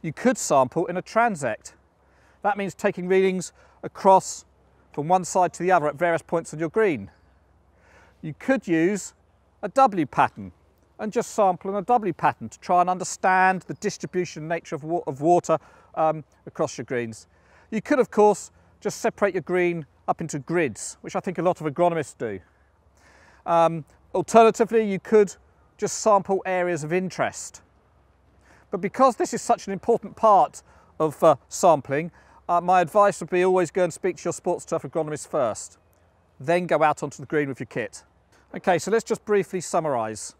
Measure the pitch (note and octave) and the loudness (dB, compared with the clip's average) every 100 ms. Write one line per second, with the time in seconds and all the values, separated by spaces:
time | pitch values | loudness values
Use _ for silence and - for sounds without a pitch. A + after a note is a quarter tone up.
0 | E3+ - A#3+ C4 - C#3+ C3 - F3+ F3 | -10 -2 -2 0 0 2 2 0 -4 -6
1 | - A3 A#3 F#3 C3 A2 - _ _ _ | -2 0 0 0 -6 -8 -12 _ _ _
2 | _ _ _ _ G3 G3+ G3 - G#3 F#3+ | _ _ _ _ -4 -2 -6 -2 -4 -4
3 | F3+ F#3+ F#3+ F#3 E3+ _ _ _ - - | 0 2 2 0 -8 _ _ _ -16 0
4 | G3 F#3+ - - - _ _ _ _ - | 6 6 4 -16 -18 _ _ _ _ -10
5 | D3 F#3 F3+ G3+ F3 - F3+ F3+ D3+ C#3+ | 0 0 0 0 0 0 2 2 2 -2
6 | F3 E3 - E3+ - D3+ E3 A3 G#3+ C3+ | -2 -2 -2 -6 -4 -8 -4 0 0 0
7 | F#2+ _ _ _ _ _ _ _ _ _ | -8 _ _ _ _ _ _ _ _ _
8 | _ _ D#3 D3 - C4 - E3 E3 G3+ | _ _ -14 -12 -2 -2 2 2 2 0
9 | - _ _ _ _ _ G#3 G#3+ C4+ F#3+ | -8 _ _ _ _ _ -4 2 2 2
10 | C#3+ - C3 - F#2+ - _ _ _ _ | -4 2 0 0 -16 -16 _ _ _ _
11 | G#3+ A#3+ - - G3+ F3 G3 G3+ F3+ A#3+ | -6 -4 -4 0 0 0 -6 -8 0 0
12 | G#3 D#3+ D#3 B2+ A2+ - - F3+ F3+ F#3 | 0 0 -2 -2 -12 -16 0 2 2 -2
13 | F3 - G3 F#3 F#3 F#3 - C#3+ G#3 - | -6 -2 2 4 4 2 -6 -8 -6 -6
14 | - F#3 F3 - D#3 E3+ - D#3+ D#3 F3 | -6 -6 -6 -8 -6 -6 -6 -10 -4 -6
15 | - C3+ D3+ F3 - D#3+ - - _ - | -4 -2 4 4 4 -2 -2 -20 _ -2
16 | D#3+ D#3 - _ - - E3 - B2 B2+ | -2 -2 -10 _ -20 -6 -6 -6 -6 -6
17 | A#2 A2 - _ _ _ _ A3 - D4 | -6 -10 -20 _ _ _ _ -8 0 2
18 | A#3 - G#3 G3 - _ _ _ G3+ - | 2 4 4 4 -6 _ _ _ -10 -4
19 | A#3 - G3+ F#3 C#3+ F3+ F3 E3+ D3+ _ | -4 0 -2 -2 -2 0 0 -2 -8 _
20 | - - E3+ D3+ C3+ E3+ D3+ G2+ - - | -6 -6 -4 -8 -4 -2 -2 -4 -14 -14
21 | F3+ F#3+ F3+ F3+ F3 E3+ D#3 C#3 F3 E3+ | -8 -8 -6 -2 0 0 -4 0 2 2
22 | C#3+ - A#2+ F#2+ - _ _ _ _ _ | -6 -8 -8 -8 -14 _ _ _ _ _
23 | _ _ _ _ - E3+ E3 E3 C#3+ _ | _ _ _ _ -2 2 2 0 -10 _
24 | _ F#3 E3 A3 A3+ - A3+ A3+ A3 F#3+ | _ -6 4 6 6 4 0 2 0 -4
25 | - A3 G3+ - _ _ _ _ G3+ - | 2 4 4 -2 _ _ _ _ -8 -2
26 | A3 G3+ - F#3+ F#3+ F#3 F3+ E3+ D3+ F3+ | 2 2 2 -4 -2 -2 -2 -4 -2 -4
27 | F#3 - A#2 - - - _ _ _ _ | -4 -4 -4 -4 -16 -18 _ _ _ _
28 | _ _ _ _ _ _ _ G3 F#3 - | _ _ _ _ _ _ _ -6 -6 2
29 | C4 A#3 F4+ G3+ - G#3+ - G3 - A3+ | 2 2 -4 -4 -2 -2 -2 -8 0 -2
30 | G3 - A3 G3 D3 - _ _ _ _ | -2 0 4 6 4 -2 _ _ _ _
31 | D#3 C#3 E3 C#3 _ - F#3 D3+ - C#3 | -4 4 4 4 _ 2 4 4 0 -4
32 | E3+ _ _ _ - F3 F3 F#3 E3+ G#3+ | -4 _ _ _ -2 -2 2 2 4 4
33 | G3+ - E3+ F3+ F#3 F#3 F3 - F3+ - | 4 2 -4 0 2 2 0 0 -2 -2
34 | F#3+ E3 F3+ E3 - F3 - E3 C#3+ E3 | -6 -4 -8 -6 -4 -6 -4 -6 -6 -6
35 | D#3 D3+ - D#3+ A#2+ G2+ - _ _ _ | -6 -8 -6 -2 -2 -4 -12 _ _ _
36 | _ _ _ _ C3+ F3 F3+ D#3+ D3+ D3 | _ _ _ _ -2 -2 0 2 2 0
37 | D3 - C#3 D#3 C#3+ C3 B2+ - G#2+ - | -6 -12 -6 -4 -4 -6 -10 -8 -8 -12
38 | _ _ _ _ _ G3 - F3 - F#3+ | _ _ _ _ _ -6 0 0 0 -2
39 | - G#3+ - G#3 F#3 F#3 - F#3 D#3 B2+ | -2 -6 0 0 0 -6 -4 -4 -2 -2
40 | A2 G#2+ - | -4 -8 -14